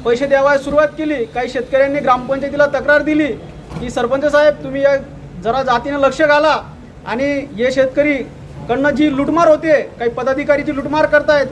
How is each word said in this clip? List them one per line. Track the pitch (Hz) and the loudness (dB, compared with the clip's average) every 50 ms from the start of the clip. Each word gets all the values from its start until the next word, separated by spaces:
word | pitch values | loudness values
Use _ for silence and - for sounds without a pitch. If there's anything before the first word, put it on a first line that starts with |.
| - | 0
पैसे | 233 240 240 277 | 0 0 0 2
द्यावयास | 277 277 269 269 285 285 277 277 | 2 2 2 4 2 2 2 0
सुरुवात | 285 277 294 311 294 | 0 2 2 2 0
केली. | 294 - 311 302 302 262 226 | -2 -6 -4 -4 -2 -4 -4
काही | 220 - 247 247 240 | -6 -4 -6 -6 -4
शेतकऱ्यांनी | 254 262 233 - 269 262 269 277 277 294 | -4 -6 -4 0 2 2 2 2 0 -2
ग्रामपंचायतीला | 240 262 247 247 247 254 269 269 277 285 285 285 294 | 0 0 0 0 0 -4 -4 -4 -4 -6 2 2 2
तक्रार | 285 285 262 254 277 294 294 | 2 2 -2 2 2 2 2
दिली | 294 294 302 302 302 269 220 - - - - - - - - 175 | 2 2 0 0 0 0 -4 -6 -10 -18 -18 -18 -18 -14 -12 -10
की, | 233 247 | -10 -6
"सरपंच | 233 262 240 240 262 277 285 294 | -4 -4 -2 0 -2 0 0 2
साहेब, | 285 294 302 302 294 | 4 4 4 4 2
तुम्ही | 285 - 269 262 277 | 0 -8 -8 -4 0
या | 277 277 277 269 277 - - - - - - 180 175 | 2 2 2 0 -2 -10 -16 -18 -18 -16 -16 -6 -4
जरा | 220 240 262 | -2 -2 0
जातीनं | 269 254 240 240 240 285 285 277 | 0 0 0 0 0 -4 -2 2
लक्ष | 269 269 262 - | 2 2 2 2
घाला | 311 294 294 294 302 311 277 220 - - - - - - - - - | 2 4 4 4 4 2 0 0 -4 -10 -18 -20 -20 -20 -20 -16 -10
आणि | 185 214 240 277 285 285 277 254 - 196 | -8 -4 -2 -2 -2 -2 -4 -6 -8 -6
हे | 196 240 254 | -2 -2 0
शेतकरी | 262 277 262 262 262 285 294 294 285 262 - - - - - - - - - - | 2 2 0 2 2 0 2 2 0 -2 -4 -8 -12 -18 -18 -16 -16 -14 -6 -4
कडनं | 240 262 277 294 | -2 0 0 0
जी | 277 233 302 302 269 | 2 2 2 2 2
लुटमार | 262 285 302 311 330 339 330 | 0 -2 0 2 4 6 4
होते, | 302 294 320 320 302 240 | 4 4 4 2 2 2
काही | 208 - - - 233 233 | 0 -6 -10 -4 -4 -4
पदाधिकारीची | 233 254 240 269 269 294 285 294 285 277 285 294 294 | -4 -2 -4 -2 -2 -2 0 0 0 0 0 -4 -6
लुटमार | 269 240 285 285 311 311 | -6 -4 -2 0 0 2
करतायत, | 294 302 294 294 311 302 285 262 - | 4 2 2 4 4 2 2 2 0